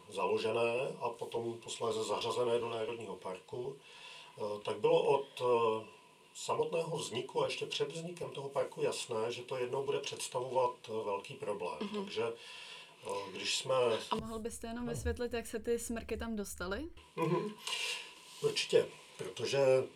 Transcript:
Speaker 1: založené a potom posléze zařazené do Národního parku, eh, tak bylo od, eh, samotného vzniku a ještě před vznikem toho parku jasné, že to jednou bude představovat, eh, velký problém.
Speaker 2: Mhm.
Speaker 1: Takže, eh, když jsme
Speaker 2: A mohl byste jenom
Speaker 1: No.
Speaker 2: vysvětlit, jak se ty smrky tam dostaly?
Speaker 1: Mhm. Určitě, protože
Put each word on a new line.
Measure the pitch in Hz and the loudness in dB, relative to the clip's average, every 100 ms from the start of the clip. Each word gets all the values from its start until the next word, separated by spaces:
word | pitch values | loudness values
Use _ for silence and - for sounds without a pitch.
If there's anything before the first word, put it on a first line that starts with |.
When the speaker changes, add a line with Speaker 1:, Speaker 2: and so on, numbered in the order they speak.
| - | -8
Speaker 1:
založené | 98 95 110 110 117 117 120 147 - | 0 2 4 2 4 2 2 -2 -2
a | - | -4
potom | - - 120 117 113 | -4 -4 -2 -2 -4
posléze | - - 113 110 | -8 -2 0 0
zařazené | 104 98 117 120 117 117 | 0 0 0 2 2 2
do | 117 | 2
Národního | 113 110 117 101 92 | -2 -2 -4 -8 -8
parku, | 98 92 - 123 135 139 - - - - - - | -8 -10 -8 -6 -6 -8 -14 -18 -18 -18 -18 -6
eh, | 104 104 | -4 -2
tak | - 104 | -2 2
bylo | 156 165 | 6 6
od, | 151 139 139 - | 6 4 2 0
eh, | 123 117 113 110 - - - - - - | 4 6 6 2 -4 -16 -20 -20 -18 -8
samotného | - - 156 170 156 151 | -2 0 2 0 0 -2
vzniku | - 117 - 160 | -2 -4 -2 0
a | 135 | 0
ještě | - 143 | 0 -2
před | - 143 | 0 -2
vznikem | 165 175 175 135 | -2 -8 -6 -8
toho | 147 139 | -6 -4
parku | 135 - 165 | 0 -2 0
jasné, | 143 - - 110 117 | 0 0 -2 -2 -2
že | 123 | -2
to | - 127 | -4 -2
jednou | 123 135 | 0 0
bude | 139 139 | 0 0
představovat, | - - - 127 127 123 123 - - | -2 -6 -4 -2 0 4 4 2 -6
eh, | 110 104 | -4 -2
velký | 98 - | -2 -4
problém. | 107 104 98 90 - | -6 -4 -2 -4 -4
Speaker 2:
Mhm. | 104 104 | -4 -4
Speaker 1:
Takže, | 98 107 117 117 - - - - - - - | -4 -2 -2 -2 -10 -14 -14 -16 -18 -14 -6
eh, | - 95 | -4 -4
když | 104 - - | -4 -2 0
jsme | 131 131 120 107 - | 2 4 6 4 0
Speaker 2:
A | 220 | -2
mohl | 226 226 | -2 -6
byste | 226 - 233 | -6 -6 -6
jenom | 233 240 | -4 -4
Speaker 1:
No. | |
Speaker 2:
vysvětlit, | 233 240 233 240 | -2 -2 0 -2
jak | 233 220 | -2 -4
se | 226 | -4
ty | 233 233 | 0 0
smrky | 233 226 - 214 | 0 -4 -4 -4
tam | 233 220 | -2 -2
dostaly? | 202 - 180 226 330 - - - | -4 -6 -4 -4 -6 -12 -12 -2
Speaker 1:
Mhm. | 165 175 214 - - - - - - - - - | 2 2 0 -6 -4 -2 -2 -4 -8 -16 -18 0
Určitě, | - - - - - - - - | 0 2 6 6 6 -2 -18 -10
protože | - - 113 139 135 131 - | -10 -4 0 6 8 8 4